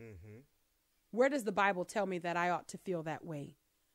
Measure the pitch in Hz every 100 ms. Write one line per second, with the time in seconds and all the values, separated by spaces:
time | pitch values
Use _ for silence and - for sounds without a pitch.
0 | 113 95 104 107 143 _ _ _ _ _
1 | _ 208 262 285 214 190 202 180 175 220
2 | 190 180 170 170 180 170 - 185 - 170
3 | 156 147 170 151 139 - _ _ _